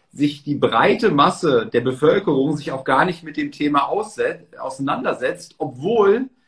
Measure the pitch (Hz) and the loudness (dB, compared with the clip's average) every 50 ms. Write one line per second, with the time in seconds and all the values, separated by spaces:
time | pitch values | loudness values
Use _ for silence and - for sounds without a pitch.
0 | _ _ _ 131 143 143 - - - 147 143 117 127 113 113 113 139 190 233 226 | _ _ _ -2 -2 -2 -2 -4 -8 -6 -2 0 0 2 2 4 4 4 2 2
1 | 233 208 160 143 147 180 185 - - 156 131 117 107 104 - 120 120 131 131 135 | 2 2 4 4 2 2 2 0 0 2 2 2 0 0 -2 0 0 0 -2 2
2 | 147 156 175 202 - 170 147 131 135 151 156 151 - 160 139 131 - - 135 135 | 2 4 4 4 2 0 0 2 0 0 -2 -4 -6 -8 -8 -6 -2 0 2 2
3 | 160 180 180 - 165 156 147 151 147 143 - - 147 147 143 143 143 143 156 196 | 2 0 -2 -6 -10 -10 -8 -6 -6 -6 -6 -4 -2 0 0 0 0 0 -2 -4
4 | 220 - - 120 120 139 175 - - _ - - - 131 - - 139 139 - - | -4 -6 -6 -4 -4 -4 -4 -6 -12 _ -18 -12 -12 -12 -8 -6 -4 -4 -4 -2
5 | - 196 - - 127 139 175 - - - - _ 214 139 120 123 143 190 233 233 | -2 -4 -4 -2 -4 -4 -4 -6 -12 -20 -12 _ -10 -10 -8 -6 -4 0 2 4
6 | 202 196 202 247 269 262 - _ _ | 4 4 4 2 0 -4 -10 _ _